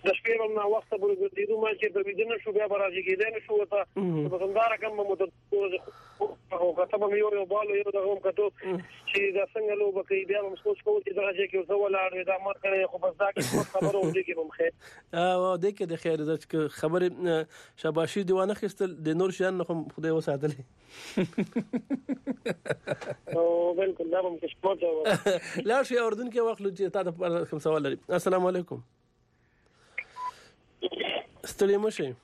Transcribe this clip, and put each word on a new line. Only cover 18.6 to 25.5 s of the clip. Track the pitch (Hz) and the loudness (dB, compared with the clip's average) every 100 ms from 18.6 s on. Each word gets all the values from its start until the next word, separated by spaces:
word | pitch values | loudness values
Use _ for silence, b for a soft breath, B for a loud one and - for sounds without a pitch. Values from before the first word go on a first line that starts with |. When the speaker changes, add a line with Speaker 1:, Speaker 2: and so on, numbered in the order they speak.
| 202 - 190 165 | -4 -2 -4 -2
Speaker 2:
د | 156 160 | 0 2
نور | 190 | 2
شیان | 180 185 185 | 2 0 0
نه | |
خو | 170 165 151 - | -2 -2 -4 -4
خدای | 160 160 | 0 0
وساتلې. | 160 139 151 131 - _ B B B B 180 - 180 233 - 254 - 277 - - - - 226 - - - - - - - - | 0 0 -2 -4 -14 _ B B B B -2 -2 -2 -4 -4 -6 -4 -6 -4 -8 -6 -6 -6 -6 -4 -6 -4 -6 -6 -10 -4
<laughs> | 165 | 2
Speaker 1:
او | 170 170 175 | 4 4 2
بالکل، | 175 190 175 165 | 2 0 -2 0
دا | 185 | 0
به | 185 | 0
هم | 170 | -4
قسمت | 165 - 185 185 | -8 -2 -2 2
وه. | 175 | 0
Speaker 2:
<laughs> | 160 220 185 202 180 - | 2 2 2 2 0 -2